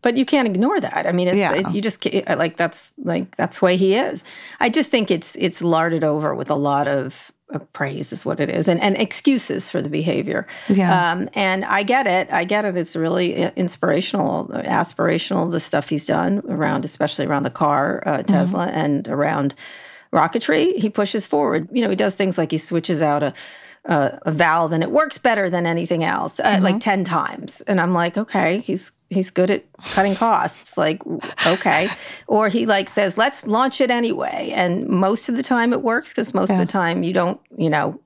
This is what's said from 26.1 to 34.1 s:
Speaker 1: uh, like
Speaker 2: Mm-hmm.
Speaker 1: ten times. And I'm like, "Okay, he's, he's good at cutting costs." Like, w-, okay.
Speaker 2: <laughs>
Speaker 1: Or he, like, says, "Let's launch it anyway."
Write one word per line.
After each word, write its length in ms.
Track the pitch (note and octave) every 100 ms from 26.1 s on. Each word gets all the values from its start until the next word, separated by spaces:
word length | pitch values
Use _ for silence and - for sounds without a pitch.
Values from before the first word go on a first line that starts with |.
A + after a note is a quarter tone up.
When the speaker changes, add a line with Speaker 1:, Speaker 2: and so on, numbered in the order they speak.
| F#3 - -
Speaker 1:
uh, 200 | - G3+
like 140 | F#3 G3+
Speaker 2:
Mm-hmm. 40 |
Speaker 1:
ten 240 | A3+ G3
times. 580 | F3+ E3+ - - - -
And 180 | - F#3+
I'm 120 | F3
like, 240 | F3 E3+ G3+
"Okay, 420 | A3 G3 E3 G3
he's, 320 | - - - _ _
he's 200 | F#3 F#3
good 200 | - F#3
at 140 | G3+ - -
cutting 320 | - - G3 G3
costs." 600 | A3+ G3 E3+ - - -
Like, 220 | D#3 D#3+
w-, 200 | - E3+ - - -
okay. 420 | F#3 - D3+ F#3+ - -
Speaker 2:
<laughs> 200 | - -
Speaker 1:
Or 200 | G#3+ G#3+
he, 160 | A3+ A3+
like, 220 | G3 F#3+
says, 280 | - G3 F#3+
"Let's 280 | B3 - -
launch 340 | G#3+ C4 -
it 100 | B3+
anyway." 600 | A#3+ A#3